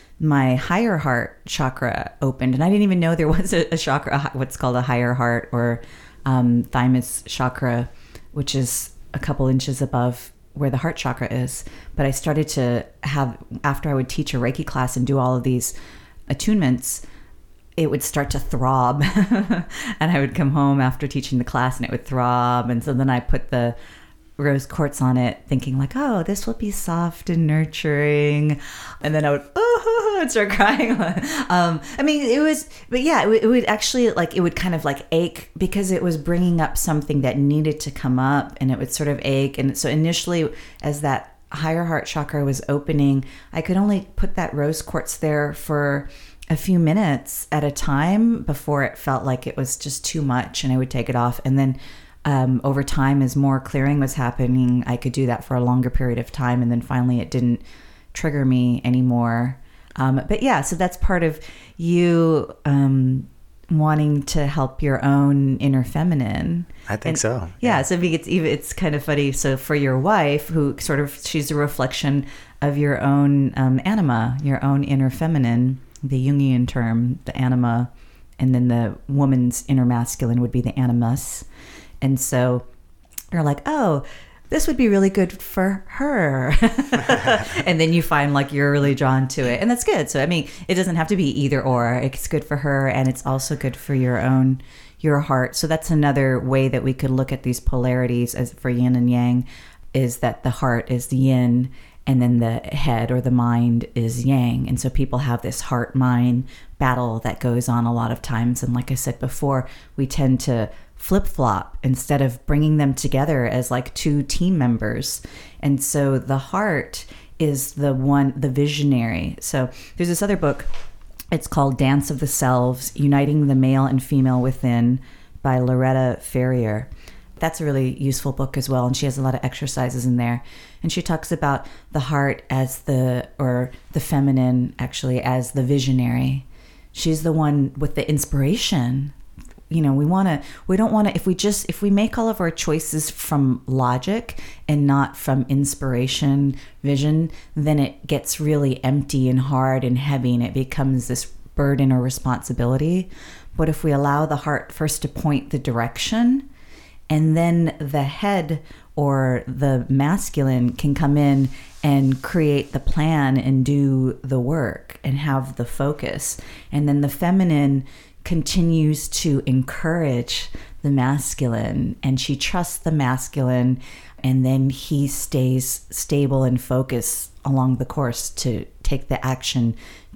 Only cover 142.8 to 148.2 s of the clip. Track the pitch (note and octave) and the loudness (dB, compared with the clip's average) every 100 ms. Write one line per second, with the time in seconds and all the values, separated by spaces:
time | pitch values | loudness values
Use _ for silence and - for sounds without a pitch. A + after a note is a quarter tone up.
142.8 | D#3 D#3 D3+ - - D3 C3+ B2 - C3 | -2 -4 -4 -6 -2 2 2 0 -2 0
143.8 | B2 B2+ C3 G#3+ - - - - - D3 | 2 0 -2 -4 -4 -10 -12 -8 -2 2
144.8 | C#3+ C#3 C3+ - - C3+ B2 C#3 C#3 - | 4 4 2 -2 -2 0 0 0 0 -2
145.8 | C3+ A#2+ C3 - C#3+ C#3 C#3 C3+ - - | -2 -2 -2 0 2 2 2 -2 -8 -6
146.8 | C#3 C#3 D3 D#3 E3 - - - D3 D3+ | -2 0 2 2 0 -6 -10 -2 2 2
147.8 | C#3 - - D3 | 0 -4 -4 -4